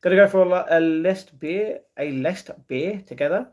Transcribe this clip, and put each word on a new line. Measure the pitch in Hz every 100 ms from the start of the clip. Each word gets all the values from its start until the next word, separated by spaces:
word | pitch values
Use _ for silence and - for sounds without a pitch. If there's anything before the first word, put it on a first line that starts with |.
Gotta | 180 185
go | 202
for | 196
a, | 180
la-, | 180 -
a | 165
lest | 165 160 170 190 - 135
beer, | 151 180 214 - _ -
a | 147
lest | 135 135 190 - - _
beer | 131 165 208 -
together. | 135 143 185 254